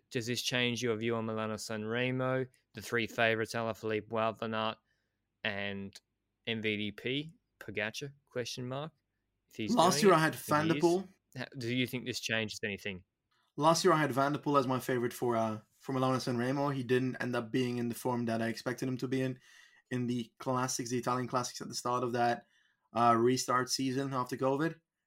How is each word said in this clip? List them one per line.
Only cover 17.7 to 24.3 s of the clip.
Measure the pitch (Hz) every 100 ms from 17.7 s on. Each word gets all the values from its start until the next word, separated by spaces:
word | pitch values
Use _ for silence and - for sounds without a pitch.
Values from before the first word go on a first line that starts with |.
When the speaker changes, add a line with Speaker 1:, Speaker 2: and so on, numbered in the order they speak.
| 123
Speaker 2:
in | 120
the | 117
form | 131 120 117
that | 113
I | 113
expected | 110 - 123 131
him | 127
to | 127
be | 131
in, | 131 127 - - - _ _
in | 127 120
the | 123 117 -
classics, | - 127 131 - 120
the | 123
Italian | 120 127 123
classics | 131 123 -
at | -
the | -
start | 123 123
of | 123
that, | 120 120 117 - _ _ _ _
uh, | 110 120 117
restart | 120 127 - 127 123
season | - 135 127 139
after | 135 123